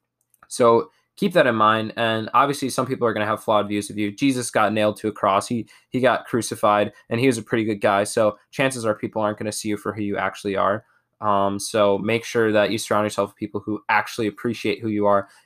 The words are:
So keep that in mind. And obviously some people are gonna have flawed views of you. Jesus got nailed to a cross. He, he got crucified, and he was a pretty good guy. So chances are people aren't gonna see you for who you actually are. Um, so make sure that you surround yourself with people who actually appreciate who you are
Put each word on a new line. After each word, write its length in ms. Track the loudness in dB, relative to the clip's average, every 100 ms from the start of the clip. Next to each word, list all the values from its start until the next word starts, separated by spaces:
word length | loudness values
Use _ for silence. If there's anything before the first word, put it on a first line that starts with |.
| _ _ _ _ _
So 420 | 2 6 6 2 _ _ -4
keep 160 | 0
that 120 | 2 2
in 80 |
mind. 380 | 4 4 2 -2 -2
And 320 | -2 -2 0
obviously 340 | 2 2 0 -4
some 180 | -4 -4
people 200 | 0 0
are 80 |
gonna 100 | 0
have 180 | -2 -2
flawed 260 | 0 0 2
views 200 | -4 -4
of 80 | -4
you. 140 | -6
Jesus 400 | 0 0 0 -2
got 220 | 0 2
nailed 240 | 2 0 0
to 120 | -6
a 40 |
cross. 340 | -2 2 2 0
He, 220 | -6 -6 -16 _
he 120 | 0
got 260 | 2 0 -2
crucified, 680 | -4 -4 -2 2 2 0 -6 _
and 120 | 0
he 80 | 2
was 100 | 2
a 40 |
pretty 220 | -2 -2
good 160 | -2 0
guy. 220 | 2 2
So 340 | 0 2 0 0 _
chances 340 | -2 -2 0
are 120 | -4 -4
people 260 | -4 -2
aren't 160 | -2 -2
gonna 140 | -6
see 160 | -6 -6
you 80 | -6
for 180 | -6
who 80 | -6
you 140 | -6 -4
actually 400 | -4 -4 -6 -2
are. 280 | 0 -2 -6 _ _ _
Um, 400 | -2 0 0 -2
so 380 | -4 0 2 2
make 260 | 0 -2
sure 260 | -2 0 2
that 220 | 4 2
you 60 | 0
surround 260 | -2 0
yourself 260 | 0 -2 -4
with 60 | -4
people 240 | -10 -8
who 200 | -6 -8 0
actually 380 | 0 0 -4 -4
appreciate 540 | -2 -6 -4 -4 -2
who 80 | -4
you 180 | 0 4
are 220 | 2 0 _